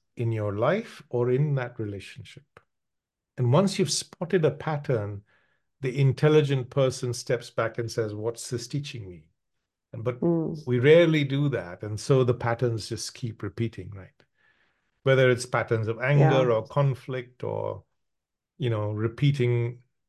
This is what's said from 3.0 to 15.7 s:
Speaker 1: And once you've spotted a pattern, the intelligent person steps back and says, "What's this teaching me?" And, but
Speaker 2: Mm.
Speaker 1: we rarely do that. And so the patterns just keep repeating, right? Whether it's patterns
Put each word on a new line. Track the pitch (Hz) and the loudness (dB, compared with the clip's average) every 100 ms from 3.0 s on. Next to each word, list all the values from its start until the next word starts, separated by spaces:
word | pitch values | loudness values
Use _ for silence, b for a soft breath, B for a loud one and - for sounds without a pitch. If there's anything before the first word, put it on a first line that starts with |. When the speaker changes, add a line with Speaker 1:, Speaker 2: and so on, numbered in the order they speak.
| _ _ _ - | _ _ _ -2
Speaker 1:
And | 120 | 2
once | 151 196 - | 4 2 0
you've | 170 | -2
spotted | - - - 170 185 | -2 -8 -12 -2 2
a | 151 | 2
pattern, | - 160 147 147 117 104 104 - _ _ _ _ _ | 0 -6 -4 -2 -2 -4 -10 -16 _ _ _ _ _
the | 135 135 | -4 2
intelligent | 135 120 151 151 139 135 123 | 2 4 6 6 4 -2 -2
person | 143 131 127 123 | 0 0 0 -6
steps | 120 - 117 - | -6 -4 -4 -4
back | - 110 - | -4 -4 -4
and | 113 | -6
says, | - 110 | -4 -4
"What's | 104 110 - - | -4 -8 -8 -8
this | 120 - | -8 -6
teaching | 143 143 117 95 | -8 -8 -12 -16
me?" | 85 _ _ _ _ _ _ _ | -18 _ _ _ _ _ _ _
And, | 113 | -8
but | 117 120 | -6 -2
Speaker 2:
Mm. | 170 165 156 160 - | 0 0 -2 -6 -2
Speaker 1:
we | 123 | 4
rarely | 139 170 165 156 | 8 8 8 4
do | 139 139 143 | 0 0 0
that. | 110 87 87 | -2 -6 -10
And | 104 107 | -10 -6
so | - 131 | 2 4
the | 123 | 4
patterns | 120 120 117 123 110 - | 0 -2 0 -2 -4 -8
just | 110 - | -10 -10
keep | - 117 107 | -10 -12 -8
repeating, | 101 - 113 - 92 | -10 -6 -6 -6 -14
right? | 98 90 _ _ _ _ _ _ _ _ _ | -16 -18 _ _ _ _ _ _ _ _ _
Whether | 135 135 127 | 2 6 6
it's | 123 - | 4 0
patterns | 120 - | -4 0